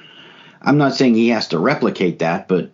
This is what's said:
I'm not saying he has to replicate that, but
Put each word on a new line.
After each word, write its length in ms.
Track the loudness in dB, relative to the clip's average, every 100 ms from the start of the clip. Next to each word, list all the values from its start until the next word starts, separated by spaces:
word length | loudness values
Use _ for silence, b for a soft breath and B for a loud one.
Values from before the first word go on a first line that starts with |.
| B B B B B B
I'm 160 | 0 2
not 180 | 2 2
saying 200 | 2 4
he 140 | 2
has 200 | 0 -2
to 100 | -2
replicate 600 | -2 0 -2 -2 -2 -2
that, 280 | -2 -4 -2
but 240 | -4 -4